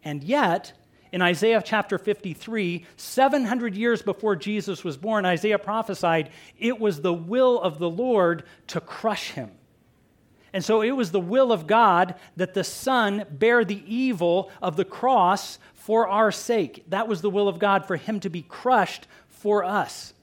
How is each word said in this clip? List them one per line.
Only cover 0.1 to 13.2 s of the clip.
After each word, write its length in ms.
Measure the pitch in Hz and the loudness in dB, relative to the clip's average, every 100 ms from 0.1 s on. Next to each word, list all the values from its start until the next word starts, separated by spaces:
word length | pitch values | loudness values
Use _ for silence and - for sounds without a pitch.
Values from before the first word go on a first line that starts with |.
| 147 | -8
yet, 480 | 143 277 226 170 - - _ _ _ 180 | -2 2 2 0 -4 -20 _ _ _ 0
in 60 | |
Isaiah 420 | 175 170 220 226 | 0 2 2 2
chapter 340 | - 220 202 185 | 2 -2 -2 -4
fifty-three, 880 | - 202 185 151 - 220 180 175 - - | -4 -4 -6 -10 -8 -4 -2 -4 -10 -18
seven 480 | - - 269 277 233 | -8 2 2 4 0
hundred 280 | 247 233 | -2 -4
years 280 | 190 233 233 | -2 0 0
before 340 | - 190 214 190 | -2 -4 -2 -2
Jesus 480 | 196 208 202 180 | -2 -4 -4 -6
was 140 | 180 135 | -8 -8
born, 280 | 196 214 185 | -2 0 2
Isaiah 320 | 170 214 208 | 0 2 0
prophesied, 720 | - 220 214 190 175 165 151 - - _ | -2 -6 -4 -2 0 0 -2 -12 -20 _
"It 180 | 233 240 | -4 0
was 220 | 214 156 | -2 0
the 140 | 175 | -2
will 480 | 170 165 240 254 240 | -2 -2 2 4 4
of 180 | 180 151 | 0 -2
the 100 | 175 | -4
Lord 540 | 170 254 226 175 165 - - - | -2 0 4 4 0 -6 -20 -10
to 140 | 170 | -10
crush 500 | - - 226 208 - | -10 -6 -4 -4 -8
him." 200 | - 113 - _ _ _ _ _ _ _ _ _ | -10 -12 -16 _ _ _ _ _ _ _ _ _
And 100 | 196 | -8
so 200 | 175 220 | 0 2
it 100 | 214 | 2
was 200 | 269 214 | 0 0
the 100 | 190 | -2
will 320 | 175 247 262 | 0 2 4
of 140 | 214 156 | 2 2
God 480 | 226 226 175 185 180 - - | 4 6 6 2 -2 -16 -6
that 180 | 180 | -4
the 120 | 185 180 | -4 -6
Son 600 | - - 262 214 202 | -6 0 2 2 -2